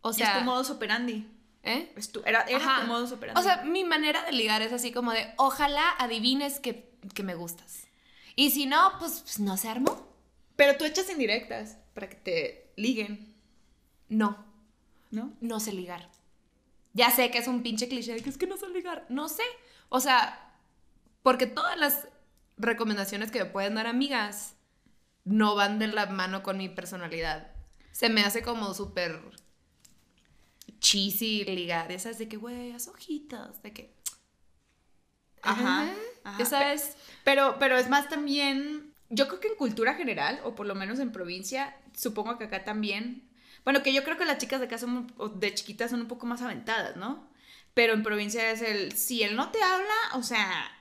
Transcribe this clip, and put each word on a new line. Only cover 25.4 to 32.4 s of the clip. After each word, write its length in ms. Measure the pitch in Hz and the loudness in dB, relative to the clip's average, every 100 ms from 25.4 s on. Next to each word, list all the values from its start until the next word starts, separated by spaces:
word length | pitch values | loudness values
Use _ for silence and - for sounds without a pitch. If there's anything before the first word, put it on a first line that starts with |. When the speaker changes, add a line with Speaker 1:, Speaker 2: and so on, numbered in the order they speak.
| 208 208 | 6 6
Speaker 1:
van 220 | 202 214 | 4 4
de 100 | 220 | 0
la 180 | 214 196 | 0 -2
mano 360 | 196 185 190 | -2 -2 -4
con 160 | 190 190 | -4 -4
mi 120 | 185 | -6
personalidad. 840 | 175 175 185 170 165 160 160 - - - - - | -8 -10 -10 -8 -4 -4 -4 -10 -16 -18 -20 -16
Se 160 | - 233 | 0 2
me 160 | 220 | 4
hace 180 | 202 226 | 2 0
como 320 | 233 233 202 | -4 -4 -4
súper 480 | 190 196 190 175 160 160 - _ _ _ _ _ _ _ _ _ _ _ _ - - | -6 -6 -4 -4 -6 -14 -20 _ _ _ _ _ _ _ _ _ _ _ _ -20 0
cheesy 640 | - 202 196 196 226 214 196 | 2 2 0 -2 -2 -2 -4
ligar, 460 | 185 175 170 170 | -6 -4 -4 -4
ya 80 | 180 | -8
sabes, 200 | 226 220 | -8 -8
de 80 | 220 | -10
que, 80 | |
güey, 340 | 214 | -10